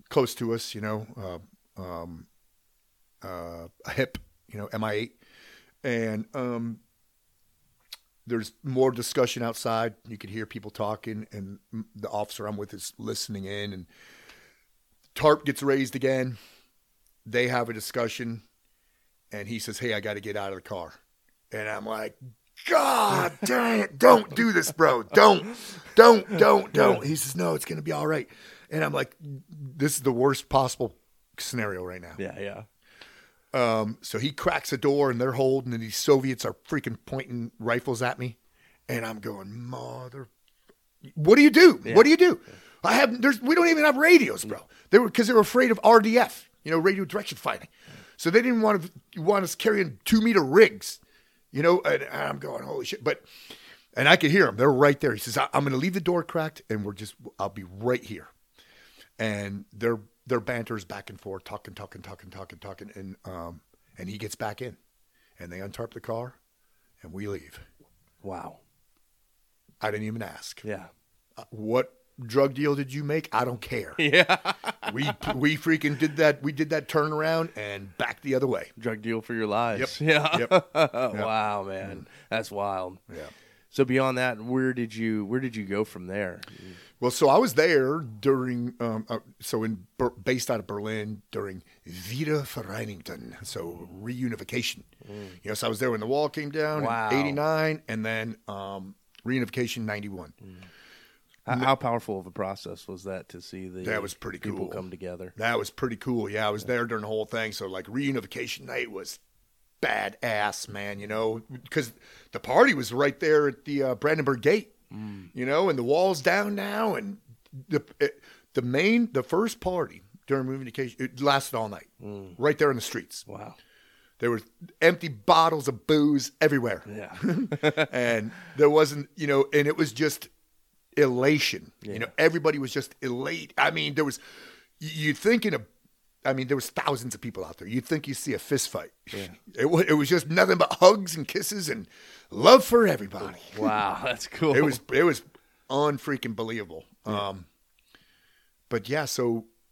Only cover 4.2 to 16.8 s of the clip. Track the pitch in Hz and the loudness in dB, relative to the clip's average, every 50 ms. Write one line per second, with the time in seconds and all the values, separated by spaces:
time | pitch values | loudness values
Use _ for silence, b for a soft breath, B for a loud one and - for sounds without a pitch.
4.2 | - _ _ _ _ _ - 104 104 - 117 110 110 107 104 107 117 - - b | -16 _ _ _ _ _ -12 -12 -10 -8 -6 -6 -4 -4 -4 -4 -6 -6 -12 b
5.2 | b b b b b b b b b b b _ - 131 120 117 113 110 107 107 | b b b b b b b b b b b _ -6 -4 -4 -2 -2 -4 -4 -6
6.2 | 107 - - 135 123 123 120 117 117 117 110 - _ _ _ _ _ _ _ _ | -8 -8 -8 -8 -6 -6 -6 -6 -6 -8 -10 -12 _ _ _ _ _ _ _ _
7.2 | _ _ _ _ _ _ _ _ _ _ _ _ _ _ - - _ _ _ _ | _ _ _ _ _ _ _ _ _ _ _ _ _ _ -20 -20 _ _ _ _
8.2 | _ 113 120 113 104 - - _ - 139 127 127 131 131 120 120 117 - - 139 | _ -6 -6 -6 -6 -8 -14 _ -8 -2 2 4 4 4 2 0 -6 -4 0 0
9.2 | 123 120 - 123 117 117 113 - - 120 113 113 117 113 110 _ _ 113 110 95 | 0 0 0 -4 -4 -4 -6 -6 -4 -2 -2 0 -2 -2 -6 _ _ -18 -16 -16
10.2 | - 95 101 113 107 - - 107 104 107 - - 107 104 107 - - 113 107 107 | -14 -12 -10 -10 -10 -10 -12 -14 -14 -14 -8 -6 -4 -4 -4 -6 -8 -10 -10 -10
11.2 | 107 - 107 104 95 98 101 - _ _ 117 110 107 - _ 104 104 - 110 104 | -12 -12 -14 -12 -12 -12 -14 -18 _ _ -12 -12 -12 -12 _ -14 -12 -8 -6 -6
12.2 | 104 - - - 104 104 107 101 104 - 104 95 - - - - 107 110 107 - | -6 -6 -8 -10 -8 -8 -8 -8 -10 -12 -12 -14 -14 -14 -14 -10 -10 -8 -8 -8
13.2 | - - 104 98 95 95 101 101 104 104 95 92 87 b b b b b b b | -8 -8 -10 -10 -8 -8 -8 -8 -8 -8 -10 -12 -16 b b b b b b b
14.2 | b b b b b b b b b b b _ _ _ _ _ _ _ _ - | b b b b b b b b b b b _ _ _ _ _ _ _ _ 2
15.2 | 151 151 151 151 147 143 135 - 139 139 135 139 135 123 - 127 131 131 135 131 | 4 4 4 4 0 -4 -4 -2 0 0 0 0 0 -4 -4 -2 -2 0 0 0
16.2 | 127 127 117 b b b b b b b b _ | -2 -4 -6 b b b b b b b b _